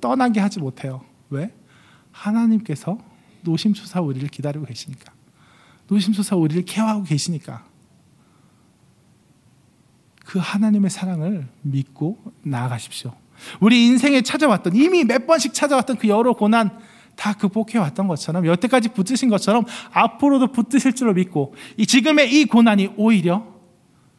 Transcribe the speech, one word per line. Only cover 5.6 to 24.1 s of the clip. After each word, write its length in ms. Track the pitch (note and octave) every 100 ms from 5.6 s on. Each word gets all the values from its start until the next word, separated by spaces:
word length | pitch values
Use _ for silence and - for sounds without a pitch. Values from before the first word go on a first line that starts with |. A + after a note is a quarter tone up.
| _ _ -
노심초사 480 | G3+ F#3 G3+ G3 F#3+
우리를 260 | D#3 E3+ F3+
케어하고 380 | G#3 A3 G#3+
계시니까 600 | F#3 D3 - D#3+ - A#2 - _ _ _ _ _ _ _ _ _ _ _ _ _ _ _ _ _ _ _ _ _ _ _ _ _ -
그 120 | F#3+
하나님의 520 | E3 G3+ A3 G#3 F#3+
사랑을 580 | - F#3 E3+ E3 G3 C3 -
믿고 560 | C#3+ C3+ C3+ - D3+ A3+ - -
나아가십시오. 720 | D3 B2 B2 A#2 - - B2+ - _ _ - -
우리 260 | G#3+ B3 A#3
인생에 340 | B3+ C#4+ C4+
찾아왔던, 560 | - C#4+ D4 F#3 F3+ G3+
이미 280 | D#4+ F4+
몇 220 | A#3 B3+ C#4
번씩 280 | D#4+ D4
찾아왔던 420 | - C#4+ C4+ - A#3
그 120 | G#3+
여러 260 | G#3 B3
고난 440 | A#3 G#3 A3+ G#3 - - - -
다 200 | - G#3
극복해왔던 720 | G3+ G3+ A3 A3 A#3 D3+ - G3
것처럼, 380 | D3+ - E3+ E3
여태까지 420 | E3+ B3 B3+ A3
붙드신 380 | - F3+ B3+ C4
것처럼 360 | G#3 - A#3 - - -
앞으로도 600 | F3 A3 - C#4+ C#4 B3+
붙드실 420 | - A3+ C#4 C4
줄로 180 | A#3+ A#3+
믿고, 420 | F#3 F3+ D3+ C#3 - - -
이 100 | G#3+
지금의 480 | B3+ C4 D4+ B3
이 120 | D4 B3+
고난이 480 | A#3 A3+ G#3 G3 -
오히려 500 | A3 G#3+ E3+ F#3+ - - _ _ _ _ _